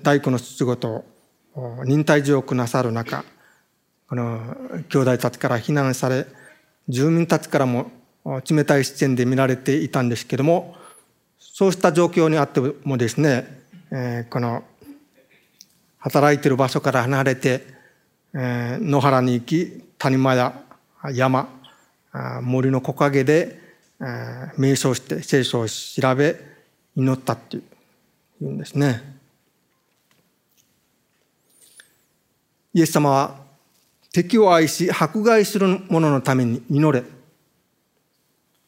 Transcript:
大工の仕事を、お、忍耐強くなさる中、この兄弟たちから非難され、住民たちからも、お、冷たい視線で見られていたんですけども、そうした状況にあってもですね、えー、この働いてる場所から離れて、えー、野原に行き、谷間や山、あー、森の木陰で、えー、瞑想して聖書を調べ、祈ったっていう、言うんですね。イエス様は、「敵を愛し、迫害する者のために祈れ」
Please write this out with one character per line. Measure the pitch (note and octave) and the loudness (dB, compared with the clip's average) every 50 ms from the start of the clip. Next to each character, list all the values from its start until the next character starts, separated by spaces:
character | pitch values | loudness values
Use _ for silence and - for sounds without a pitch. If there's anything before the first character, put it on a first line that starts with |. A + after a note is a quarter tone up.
大 | - D3 D3 C#3+ | 0 2 2 2
工 | - C#3 | 2 0
の | B2+ A#2 | -2 -2
仕 | - - - - C#3 | -4 -6 -6 -4 -2
事 | B2 A#2+ A#2+ - A2+ | -2 -2 -4 -4 -6
を、 | A2 - - - _ _ _ _ _ _ _ _ - | -8 -8 -12 -16 _ _ _ _ _ _ _ _ -14
お、 | C3 B2+ A#2+ A#2 B2 C3 | -14 -12 -12 -10 -6 -2
忍 | B2+ C#3+ D#3 D3+ | 0 0 2 4
耐 | D#3+ D3+ D3 | 4 4 4
強 | C3+ C#3+ C#3+ C3+ | 4 4 2 2
く | B2+ - C3+ | 2 0 -2
な | B2 A#2+ | -2 -2
さ | A#2+ - C3 | 0 0 0
る | B2 A#2 | 0 0
中、 | A2+ A#2 A2+ - C3 C#3+ - - _ _ _ _ _ _ _ _ _ _ _ _ _ _ _ - | -2 -4 -6 -6 -8 -10 -10 -14 _ _ _ _ _ _ _ _ _ _ _ _ _ _ _ -10
こ | C3 | -6
の | B2 A#2+ A#2 A2+ A2+ A2+ A#2+ - C#4 B3+ C4 - E3+ C#3+ - | -6 -6 -6 -6 -8 -10 -12 -14 -14 -14 -14 -12 -12 -6 -2
兄 | - C#3 | 0 2
弟 | C3 B2+ B2 D3 | 2 2 2 0
た | - A#2+ | -2 -4
ち | - - | -4 -4
か | - B2+ | -4 -2
ら | B2 A#2 | -2 -2
非 | - - | -2 -2
難 | D3 C#3+ C3+ C3 B2 | -2 0 0 0 -2
さ | - C#3+ B2+ | -2 -2 -2
れ、 | C3 C3 - - - - - - - _ _ _ _ _ _ - | -2 -2 -4 -8 -12 -20 -20 -20 -20 _ _ _ _ _ _ -6
住 | B2 B2+ C#3+ D#3+ | -2 0 2 2
民 | E3 E3+ E3 | 2 2 2
た | - E3+ D#3 | 0 0 -2
ち | - - | -2 0
か | - C#3+ | 0 0
ら | C3+ | 0
も、 | B2+ A#2+ B2 - - - - _ _ _ _ - | 0 0 -2 -4 -6 -12 -20 _ _ _ _ -10
お、 | D3 C3+ C3 | -8 -8 -6
冷 | - - D#3 D3+ C#3+ | -4 0 0 2 2
た | - D3 C#3 | 2 2 2
い | B2+ | 0
視 | - | -2
線 | - - C#3+ C3+ B2+ | -2 -2 0 0 0
で | B2 A#2+ | 0 0
見 | B2+ C3 | 0 2
ら | C3 C3+ | 2 2
れ | B2+ B2+ | 0 0
て | B2+ - C#3 C3+ | -2 -2 -2 0
い | D#3+ E3 B2 | 0 0 -2
た | - C#3 | -2 -2
ん | B2 A#2+ | 0 -2
で | A#2+ | -2
す | - - | -4 -6
け | - D3 | -6 -4
ど | C3 C#3 | 0 2
も、 | D#3+ E3+ F#3 F3+ - - - - - - _ _ _ _ _ _ _ _ _ | 2 2 2 0 -6 -16 -20 -20 -20 -20 _ _ _ _ _ _ _ _ _
そ | _ - - - G3 F#3+ | _ -10 -2 0 2 2
う | |
し | E3 F3+ | 2 2
た | - F3+ | 2 2
状 | D3 F3 F3 | 4 4 2
況 | E3+ F3 F3 D#3+ D#3+ | 2 4 2 2 4
に | D#3 | 4
あ | D#3 C#3 | 2 0
っ | - | 0
て | - C#3+ B2 C#3+ - - - | 0 0 -2 -2 -4 -6 -6
も | C#3 C3+ A#2+ | -4 -2 -2
で | B2 A2 | -2 -2
す | - C#3 | 0 2
ね、 | D#3 D3 B2+ A#2+ - - - - - _ - - - - | 2 2 2 0 -2 -8 -14 -20 -20 _ -20 -20 -16 -12
え | C#3 C3 B2 B2 A#2+ A#2+ A2+ | -10 -8 -6 -6 -6 -8 -8
ー、 | A#2 | -6
こ | - B2+ | -4 -4
の | A#2+ A#2 A#2 - - - _ _ - - - - _ _ _ _ _ _ _ _ _ _ _ - - _ _ _ _ _ _ - | -2 -4 -4 -6 -8 -14 _ _ -20 -20 -20 -20 _ _ _ _ _ _ _ _ _ _ _ -20 -20 _ _ _ _ _ _ -10
働 | - C3+ - D3 C#3+ D3 D3 | -6 -2 2 4 4 4 4
い | C#3+ | 4
て | - D3 | 2 2
る | C3 | 2
場 | B2+ C3+ B2+ | 2 0 0
所 | - D3+ | 0 -2
か | - C3+ | -2 0
ら | B2+ B2 | 0 0
離 | A#2+ B2+ C#3 C3+ C3 | 0 0 0 0 0
れ | C3+ B2+ | 0 0
て、 | B2+ - C3+ B2 C#3+ - - - - _ _ _ _ _ _ _ _ _ _ - | 0 0 0 0 -2 -4 -10 -20 -20 _ _ _ _ _ _ _ _ _ _ -8
え | C#3 B2+ B2 A#2+ A#2+ A#2+ A#2+ B2+ - | -6 -4 -4 -4 -4 -4 -6 -6 -4
ー、 | |
野 | A3 D3+ C#3+ C#3 | -2 0 2 2
原 | C3 C#3 C3+ B2+ | 4 4 4 4
に | B2+ B2+ B2 | 4 2 0
行 | A#2+ A#2+ | -2 -2
き、 | - D#3 E3+ F3+ - - - - - _ | -2 -2 -2 -2 -4 -8 -16 -20 -20 _
谷 | - - C3+ C3 C3 | -4 -2 0 2 2
間 | C3 C3+ B2+ | 2 2 2
や | B2 B2 C3+ - - - - - _ _ _ _ _ - C#3+ B2+ | 2 0 -2 -4 -10 -18 -20 -20 _ _ _ _ _ -10 -6 -2
山、 | B2 C3 C3 C3 C3 - - - - - - _ _ _ _ _ _ _ _ | 0 2 2 2 0 -2 -4 -10 -20 -20 -20 _ _ _ _ _ _ _ _
あ | - C3+ B2+ B2+ B2 B2 | -14 -12 -10 -10 -10 -8
ー、 | |
森 | B2 B2 B2+ C3 B2+ C3+ | -4 -2 0 0 2 2
の | C3+ B2+ | 0 0
木 | C3 D3+ - - | -2 -4 -2 0
陰 | D3 C#3+ C#3 C#3 C3 | 0 0 2 2 2
で、 | C#3+ D3+ E3+ - - - - - - _ _ _ _ _ - | 2 2 2 0 -2 -8 -18 -20 -20 _ _ _ _ _ -12
え | C#3 | -10
ー、 | B2+ A#2+ A#2+ A#2+ A#2+ A#2+ B2 C3 D3 - | -10 -8 -8 -10 -12 -12 -12 -14 -10 -4
瞑 | C#3 C3+ C3+ C3+ | 0 2 2 2
想 | - - C3+ B2 | 2 2 0 -2
し | C3 | -2
て | - - D#3 D#3+ | -4 -8 -8 -8
聖 | C#3+ - D3+ C3+ B2 | -2 0 0 0 2
書 | - - A#2+ | 0 -2 -2
を | A2+ G#2+ | -4 -4
調 | - - - - - C#3 C3 C3 B2+ | -6 -10 -12 -10 -4 0 0 2 2
べ、 | C3+ D3 D#3+ E3+ - - - - _ _ _ _ _ _ _ - | 2 2 0 0 -4 -10 -20 -20 _ _ _ _ _ _ _ -4
祈 | C#3 C3 C3 | -2 0 0
っ | B2+ C3 | 0 -2
た | - - | -2 -4
っ | A2+ | -6
て | - - - - | -6 -8 -14 -14
い | - | -14
う、 | - _ _ _ _ _ _ _ _ _ _ _ _ _ _ - | -14 _ _ _ _ _ _ _ _ _ _ _ _ _ _ -12
言 | D3+ C#3 | -10 -10
う | |
ん | C#3 - | -8 -10
で | D3 | -10
す | - - | -6 -2
ね。 | C#3 C#3+ C3+ A#2 A2+ - - - - _ _ _ _ _ _ _ _ _ _ _ _ _ _ _ _ _ _ _ _ _ _ _ _ _ _ _ _ _ _ _ _ _ _ _ _ _ _ _ _ _ _ _ _ _ _ _ _ _ _ _ - - _ _ _ _ _ _ _ _ _ _ _ _ _ _ _ _ _ | 0 0 0 0 -2 -8 -16 -20 -20 _ _ _ _ _ _ _ _ _ _ _ _ _ _ _ _ _ _ _ _ _ _ _ _ _ _ _ _ _ _ _ _ _ _ _ _ _ _ _ _ _ _ _ _ _ _ _ _ _ _ _ -20 -20 _ _ _ _ _ _ _ _ _ _ _ _ _ _ _ _ _
イ | - F3 | 2 2
エ | D#3+ | 2
ス | D#3 | 4
様 | - D#3 D3 C#3+ | 2 2 2 2
は、 | C3+ C#3 D3 - - - - _ _ _ _ _ _ _ _ _ _ _ _ _ | 2 2 0 -2 -6 -12 -20 _ _ _ _ _ _ _ _ _ _ _ _ _
「敵 | - F3 E3+ F3 A#3 A3 | -2 -2 0 2 4 4
を | G#3+ F#3 F3 | 6 6 6
愛 | E3 D#3+ D3 | 6 4 2
し、 | - - E3+ F3 | 0 -2 -2 -2
迫 | - - E3 D3 - A3 | 0 0 -2 -2 -2 0
害 | G#3 A#3 A3+ A3 G3+ | 2 4 4 4 2
す | G#3 - F#3+ | 2 0 0
る | G3 F#3 F#3 F#3+ - - | 2 2 0 0 -2 0
者 | E3+ E3 D#3+ D3+ | 2 2 4 4
の | C#3 C3 | 2 2
た | - D3 C3 | 2 0 0
め | C3 B2 | 2 2
に | A#2 A#2 C3+ - - | 0 -2 -4 -4 -2
祈 | C#3+ C#3+ D#3 D3+ C3+ | 0 2 4 4 2
れ」 | A#2+ - - - - _ _ _ _ _ _ _ _ _ _ _ _ _ _ _ _ _ _ _ _ _ _ _ _ _ _ _ _ _ | 0 -2 -6 -14 -20 _ _ _ _ _ _ _ _ _ _ _ _ _ _ _ _ _ _ _ _ _ _ _ _ _ _ _ _ _